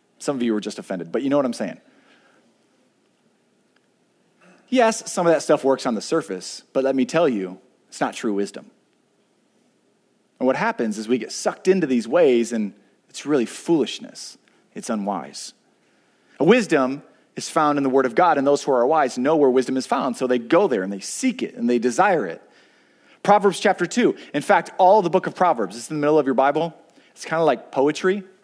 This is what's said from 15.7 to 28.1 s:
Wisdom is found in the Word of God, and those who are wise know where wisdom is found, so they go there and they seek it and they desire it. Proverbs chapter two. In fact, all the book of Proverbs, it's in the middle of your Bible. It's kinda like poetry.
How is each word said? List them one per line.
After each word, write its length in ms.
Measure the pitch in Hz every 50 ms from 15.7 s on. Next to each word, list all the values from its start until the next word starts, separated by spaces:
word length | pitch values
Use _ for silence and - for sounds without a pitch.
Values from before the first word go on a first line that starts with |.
| _ _ _ _ _ _ _ _ _ _ _ _ _ -
Wisdom 600 | 139 170 233 254 202 - 160 143 131 127 135 151 - - _ _ _ _ _
is 120 | - - -
found 300 | - 165 151 147 143 143
in 60 | 139
the 60 | 131
Word 160 | 127 135 131
of 80 | 123 113
God, 240 | - 180 170 151 143
and 80 | 135
those 180 | 139 143 139 -
who 80 | 147 135
are 120 | 120 120
wise 300 | 139 160 156 143 123 -
know 200 | 127 123 147 165
where 140 | 156 143 131
wisdom 260 | 123 131 120 123 131
is 100 | 131 123
found, 300 | - - 135 - 131 117
so 100 | - 135
they 120 | 123 127 123
go 280 | 113 117 156 175 208
there 160 | 175 127 98 92
and 100 | 98 101
they 80 | 95
seek 420 | - - - - 262 262 - - 107
it 120 | - -
and 160 | 120 117 120
they 80 | 123 120
desire 480 | 113 127 113 147 185 208 180 151 104
it. 160 | 85 82 - - _ _ _ _ _ _ _ _ _ _ _ _ _ _ _ -
Proverbs 380 | - 202 208 190 202 170 -
chapter 260 | - 202 185 - 175
two. 300 | 165 - 240 233 151 - - - - -
In 100 | 147 -
fact, 280 | - 202 170 - - - -
all 240 | 190 180 208 220 180
the 80 | 165
book 160 | 160 185 -
of 80 | 165 -
Proverbs, 420 | - 185 175 151 117 104 90 101
it's 140 | 120 117 -
in 60 | 156
the 40 | 147
middle 180 | 143 147 156 151
of 80 | 135
your 80 | 135 123
Bible. 400 | 123 131 143 143 156 165 165 - - _ _ _ _ _ _ _
It's 120 | - -
kinda 200 | - 160 165 165
like 260 | 151 127 - - -
poetry. 540 | - 135 135 151 151 - - 185